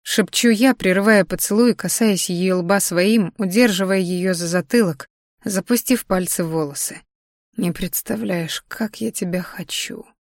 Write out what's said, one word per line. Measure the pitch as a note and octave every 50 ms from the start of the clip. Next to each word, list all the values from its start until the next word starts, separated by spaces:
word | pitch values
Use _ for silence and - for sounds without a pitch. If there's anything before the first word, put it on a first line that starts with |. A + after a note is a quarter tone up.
шепчу | _ - - - G3 - - - - A#3
я, | A3+ G3+ B3+ C4 A#3+
прерывая | _ - F#3 F#3 G3 G3+ A3 A3 G3+ F#3
поцелуй, | - F#3 F3 - - G3+ G#3+ A#3+ A#3+ G#3+
касаясь | - - F3 - - A#3 G#3+ G3 E3+ - -
ее | F3+ E3+ F3+ F#3+ F3+ F3+
лба | F3 E3+ G3+ G3
своим, | - - F3+ E3+ F3+ G#3 A3+ A3+ F#3+ E3 _
удерживая | - G#3 F3+ F3+ A3+ B3 A#3+ F#3+ F3+ G3 F#3 F#3+ F#3+
ее | F#3 F3 F#3 F3+ F3+ F#3+ F#3
за | E3 F3
затылок, | E3 E3+ F3+ F3 _ - A#3+ A3 F3 D3+ - - _ _ _ _ _ _ _ -
запустив | G#3+ F#3+ F#3+ F#3 - A#3+ A#3 - - B3+ A3+ -
пальцы | _ F#3+ F#3 F#3 F3 - - F3
в | D#3+
волосы. | D#3+ D#3+ D#3 C#3+ C#3 - - - - - _ _ _ _ _ _ _ _ _ _ _ -
«Не | - - C3
представляешь, | - F#3 F3 - - - - A#3 A3 A3+ G3+ F#3 E3+ E3 D#3 - - _ _
как | - - A3+ G#3+ - -
я | A3 A3+
тебя | - - G3 F3 F3 F3+
хочу». | F3+ - - - F3+ - - - - - - - - _ _ _